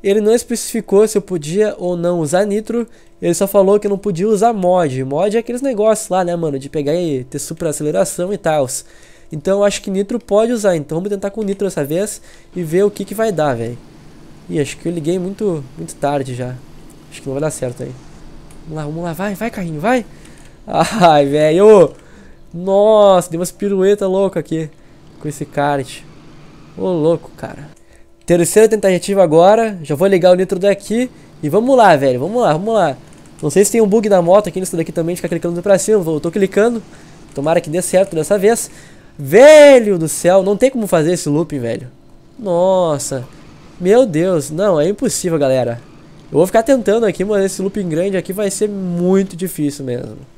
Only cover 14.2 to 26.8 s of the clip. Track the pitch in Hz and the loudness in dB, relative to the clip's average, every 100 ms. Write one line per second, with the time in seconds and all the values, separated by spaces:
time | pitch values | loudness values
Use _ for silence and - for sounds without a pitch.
14.2 | - - - 170 139 - 170 175 151 185 | -20 -20 -8 -6 -4 -6 -8 -6 -4 -4
15.2 | 175 196 214 160 131 151 165 - 143 143 | -6 -6 -4 -6 -10 -16 -16 -6 -4 -4
16.2 | 131 123 127 127 - - - - - - | -6 -8 -10 -10 -16 -20 -20 -20 -20 -14
17.2 | 143 135 156 - 127 120 131 127 - - | -10 -6 -6 -6 -8 -8 -14 -14 -20 -20
18.2 | - - - - - 156 147 160 175 165 | -20 -20 -20 -20 -14 -10 -10 -8 -8 -6
19.2 | 202 190 226 226 170 156 196 254 - - | -8 -6 -8 -8 -8 -4 -2 -2 -4 -18
20.2 | - - - - - - - 220 170 147 | -20 -20 -20 -20 -6 -2 -2 2 4 4
21.2 | 143 147 156 165 214 208 147 - - - | 2 2 2 6 8 8 6 0 -20 -20
22.2 | - - - 170 185 196 208 214 202 185 | -20 -20 -18 -8 0 2 4 6 6 4
23.2 | - 165 175 - 202 196 190 202 190 190 | 0 -6 -6 -6 -4 0 2 2 0 0
24.2 | 196 185 151 160 156 - - - - - | -2 -4 -6 -6 -8 -14 -20 -20 -20 -14
25.2 | 151 143 143 - 143 143 131 - - - | -12 -10 -8 -4 -2 -2 -6 -14 -20 -20
26.2 | - - - - - - | -20 -20 -20 -20 -20 -8